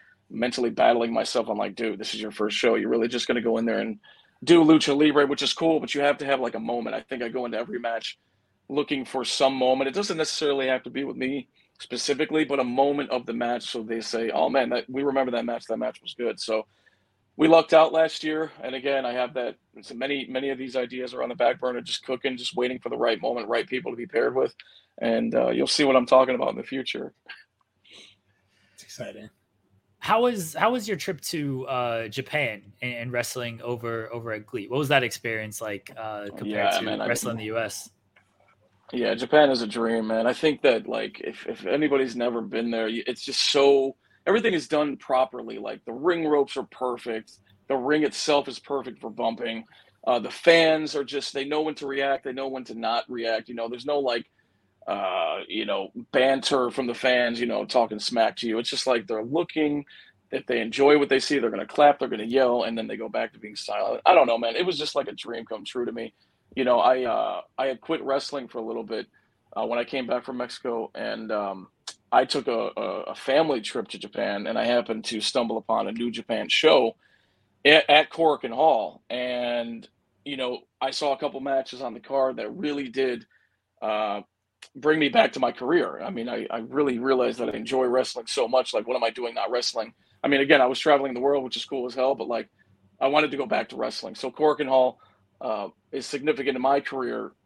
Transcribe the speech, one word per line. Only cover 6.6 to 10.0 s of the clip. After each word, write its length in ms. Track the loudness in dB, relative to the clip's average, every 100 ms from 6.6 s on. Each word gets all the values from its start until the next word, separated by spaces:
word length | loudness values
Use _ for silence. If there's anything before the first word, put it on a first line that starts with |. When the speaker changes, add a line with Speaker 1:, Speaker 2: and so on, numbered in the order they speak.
| -4 -4 -4 -6
Speaker 1:
I 60 |
think 220 | -6 -6
I 60 | -6
go 160 | -4 -4
into 120 | -4
every 220 | -6 -4
match 400 | -4 -4 -6 -14 _ _ _ _ -6
looking 360 | -2 -2 -2 -4
for 200 | -4 -2
some 300 | 2 2 4
moment. 320 | 2 2 0
It 80 |
doesn't 220 | -2